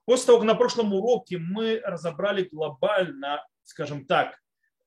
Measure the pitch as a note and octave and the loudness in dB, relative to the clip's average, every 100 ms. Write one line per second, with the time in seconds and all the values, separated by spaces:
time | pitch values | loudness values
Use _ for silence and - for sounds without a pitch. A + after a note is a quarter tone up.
0 | - B3 - A#3 G#3+ A3 A#3+ A#3 G#3+ G3 | 0 2 6 6 6 2 2 0 0 0
1 | A3 A#3 - F3 E3 G#3 A3+ A3 G#3 E3+ | 0 0 -2 -8 -6 -4 -2 -4 -4 -6
2 | E3 D3+ G3 G3+ F#3 D3+ D3+ D3+ G3 G3+ | -8 -4 -4 -2 -4 -4 -8 -2 -2 0
3 | F3 C3+ C#3 D3 - _ _ - C#3+ C#3+ | -2 -6 -8 -8 -10 _ _ -12 -10 -8
4 | C3+ E3 B2+ - _ _ _ _ | -2 0 0 -6 _ _ _ _